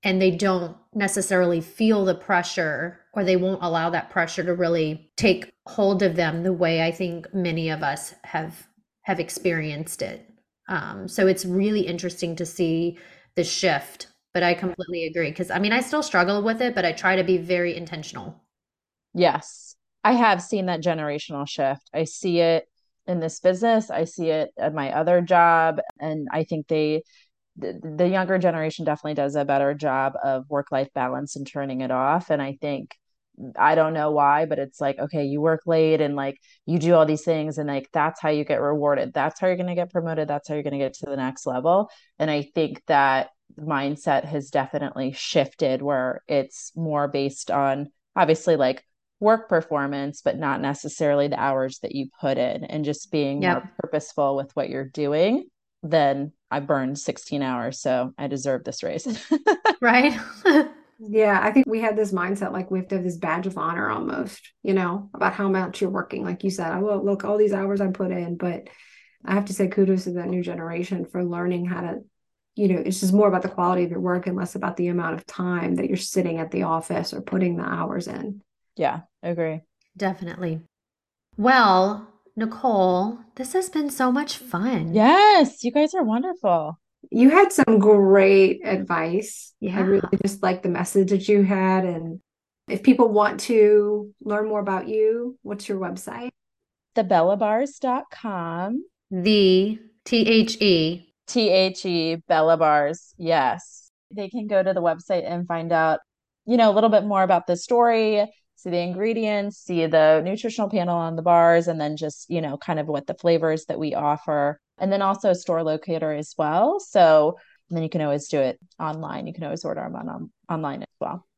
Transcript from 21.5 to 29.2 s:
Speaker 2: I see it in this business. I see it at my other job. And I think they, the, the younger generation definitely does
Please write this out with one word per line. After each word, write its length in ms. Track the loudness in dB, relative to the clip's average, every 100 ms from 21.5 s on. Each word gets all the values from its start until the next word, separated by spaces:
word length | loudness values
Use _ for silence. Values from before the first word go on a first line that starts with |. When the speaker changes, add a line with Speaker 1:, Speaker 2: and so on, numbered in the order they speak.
| -2 -2 -2 _ -6
Speaker 2:
I 80 |
see 380 | -6 -4 -2 2
it 280 | 4 2 -2 _ _ _ -6
in 120 | -4
this 200 | -4 0
business. 500 | 0 2 2 2 0
I 140 | -4
see 260 | -4 -4 -2
it 220 | 0 -2 -4
at 160 | -4
my 180 | -4 -4
other 300 | -2 2 2
job. 580 | 4 6 6 6 4 0 -6 -8
And 280 | -6 -6 -4
I 120 | -4
think 240 | -4 -6 -2
they, 360 | 0 0 -2 -6 _ _ _ _ -12
the, 220 | -10 -10 -12 0
the 100 | 2
younger 300 | 2 0 2
generation 480 | 2 0 -4 -4 -4
definitely 300 | -4 -4
does 200 | -2